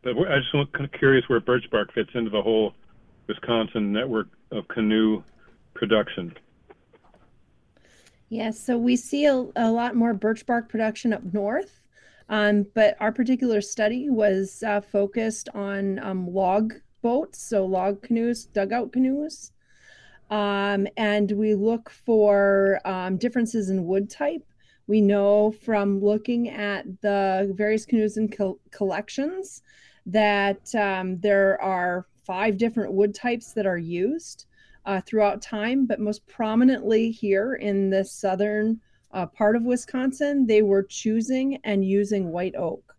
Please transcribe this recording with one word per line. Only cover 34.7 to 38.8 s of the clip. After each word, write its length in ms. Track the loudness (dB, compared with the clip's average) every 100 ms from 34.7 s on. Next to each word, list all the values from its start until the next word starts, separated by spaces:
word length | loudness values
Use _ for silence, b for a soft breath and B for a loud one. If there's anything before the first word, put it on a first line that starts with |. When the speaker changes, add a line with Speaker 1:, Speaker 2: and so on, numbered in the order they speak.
| b
Speaker 2:
uh, 160 | -6 -6
throughout 420 | -2 2 2 0
time, 440 | -6 -4 -2 0 0
but 140 | -2
most 260 | -4 -6 _
prominently 840 | -6 -2 4 4 4 2 2 2
here 440 | -2 0 0 0
in 360 | -4 -2 0 2
the 140 | 0
southern, 760 | -2 -4 -4 0 0 0 0 -2